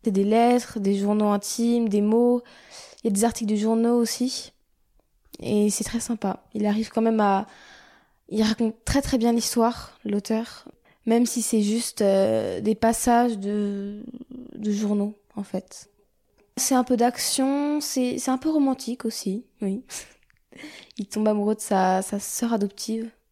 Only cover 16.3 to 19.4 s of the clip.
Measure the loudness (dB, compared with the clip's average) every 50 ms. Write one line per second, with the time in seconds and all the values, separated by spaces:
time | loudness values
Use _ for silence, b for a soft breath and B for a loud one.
16.3 | _ _ _ _ _ -4 0 2 2 2 4 2 2 4 4 2 2 -2 -4 -2
17.3 | 0 0 0 0 0 0 0 0 -2 -2 -4 -2 -2 0 0 0 -2 -4 -2 -2
18.3 | -2 0 -2 0 0 2 2 2 0 -2 -4 -8 -8 -6 -6 -6 -6 -4 -6 -4
19.3 | -6 -6